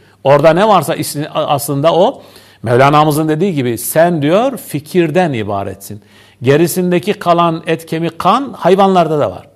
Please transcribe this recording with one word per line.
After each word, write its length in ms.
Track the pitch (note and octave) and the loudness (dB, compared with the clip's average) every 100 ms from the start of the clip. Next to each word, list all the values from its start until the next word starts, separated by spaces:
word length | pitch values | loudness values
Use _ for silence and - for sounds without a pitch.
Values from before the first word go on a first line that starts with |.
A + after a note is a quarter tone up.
| _ _ | _ _
Orada 300 | C3 C#3+ D#3+ | 2 4 4
ne 140 | E3 A3 | 4 2
varsa 280 | F#3 C#3 D3+ | 2 0 -4
isli-, 340 | D#3 C#3+ D3+ | -6 -8 -6
a-, 180 | D#3+ D3 | -4 -2
aslında 460 | C#3 - C#3 D#3+ | -2 -4 -2 0
o, 280 | E3 A3 - - - - _ | 2 2 -2 -14 -20 -20 _
Mevlana'mızın 680 | A#2 B2 C#3 D3+ D#3 D3+ D#3 | -2 2 4 4 2 0 -2
dediği 240 | D#3 G3+ | -2 -2
gibi, 240 | D3 B2 A#2 | -2 -4 -6
"Sen," 440 | - D#3 F3 E3 | -2 0 2 0
diyor, 360 | C#3+ F#3+ C4+ A#3+ | 0 0 0 -6
"fikirden 760 | - C#3+ - F3+ D#3+ D#3+ F3 | -10 -10 -4 -2 0 0 0
ibaretsin." 680 | A#2 G2+ G2 G2 F#2 - G#2 _ _ _ _ | -2 -4 -6 -6 -10 -16 -18 _ _ _ _
Gerisindeki 720 | A#2+ D3 E3+ F#3 F3+ F3 F#3+ | 2 2 2 0 0 0 -2
kalan 500 | F#3+ F3 E3+ E3+ E3 E3 | -2 0 2 2 -2 -4
et, 180 | E3 - | -6 -6
kemik, 340 | D#3+ E3 - | -6 -6 -2
kan 340 | F3+ A#3+ C4+ F#3+ | 0 0 -2 -4
hayvanlarda 600 | E3+ F#3+ G3 F#3 D#3 D3+ | 0 2 4 2 2 0
da 120 | G#2+ | -2
var. 160 | D#2 - | -6 -16